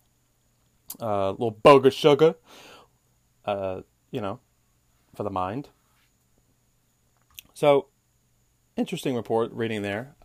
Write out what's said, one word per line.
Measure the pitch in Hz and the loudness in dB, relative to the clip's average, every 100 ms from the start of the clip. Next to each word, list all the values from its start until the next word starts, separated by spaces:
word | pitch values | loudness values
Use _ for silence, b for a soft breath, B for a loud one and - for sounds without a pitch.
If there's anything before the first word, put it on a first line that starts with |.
| _ _ _ _ _ _ _ _ - - | _ _ _ _ _ _ _ _ -20 -12
little | 117 101 98 101 117 107 | -8 -4 -6 -6 -8 4
bogus | 151 139 127 | 8 8 6
sugar, | - 151 143 160 175 B B B B B _ _ _ _ _ - | 4 2 4 2 0 B B B B B _ _ _ _ _ -8
uh, | 101 95 95 - _ _ | -6 -8 -10 -16 _ _
you | 131 | -10
know, | 98 120 _ _ _ _ _ _ _ - | -10 -12 _ _ _ _ _ _ _ -12
for | |
the | 104 | -8
mind. | 101 107 123 143 _ _ _ _ _ _ _ _ _ _ _ _ _ _ _ _ - - | -6 -6 -8 -14 _ _ _ _ _ _ _ _ _ _ _ _ _ _ _ _ -20 -20
So, | - 147 139 - _ _ _ _ _ _ _ _ - | -2 2 2 -2 _ _ _ _ _ _ _ _ -10
interesting | - 170 151 123 | -8 -6 -6 -6
report | - 113 113 | -4 -4 -4
reading | 110 113 107 | -6 -6 -6
there. | 101 101 139 _ | -6 -8 -10 _